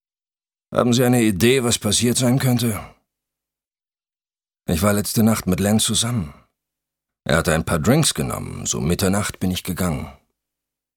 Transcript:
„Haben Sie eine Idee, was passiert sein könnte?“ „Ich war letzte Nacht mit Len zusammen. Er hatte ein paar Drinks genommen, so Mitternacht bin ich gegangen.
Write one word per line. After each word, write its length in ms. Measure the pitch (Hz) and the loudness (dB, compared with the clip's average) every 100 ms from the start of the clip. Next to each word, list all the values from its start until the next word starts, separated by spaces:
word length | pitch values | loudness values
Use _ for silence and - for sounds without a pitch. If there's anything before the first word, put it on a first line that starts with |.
| _ _ _ _ _ _ _ - | _ _ _ _ _ _ _ 0
„Haben 180 | 113 | 2
Sie 120 | 120 123 | 2 4
eine 160 | 123 | 4
Idee, 420 | 110 90 117 135 | 2 2 2 4
was 160 | 120 110 | 0 -2
passiert 380 | 107 98 120 117 | -2 0 0 0
sein 220 | 127 131 | 2 2
könnte?“ 380 | 131 120 117 95 - _ _ _ _ _ _ _ _ _ _ _ _ _ _ _ _ _ - | 2 0 -2 -4 -12 _ _ _ _ _ _ _ _ _ _ _ _ _ _ _ _ _ -4
„Ich 160 | 85 | 0
war 100 | 104 | 2
letzte 320 | 101 98 - | 0 -2 2
Nacht 240 | 110 107 92 | 2 2 0
mit 140 | 92 | 0
Len 180 | 101 107 | 2 2
zusammen. 540 | - 110 117 120 76 - _ _ _ _ _ _ _ _ | 0 -2 -2 -4 -6 -12 _ _ _ _ _ _ _ _
Er 140 | - 80 | 0 0
hatte 160 | 82 | 2
ein 100 | 80 | 0
paar 160 | - 82 | 0 0
Drinks 340 | 76 151 147 | 2 2 2
genommen, 520 | - 65 50 50 50 - | -2 -4 -6 -8 -10 -6
so 160 | - | -4
Mitternacht 580 | 69 87 95 101 - - | -2 0 0 0 -4 -4
bin 100 | 92 | -4
ich 140 | 90 | -4
gegangen. 480 | - 87 90 69 - - _ _ _ _ _ _ _ | -6 -4 -2 -4 -8 -16 _ _ _ _ _ _ _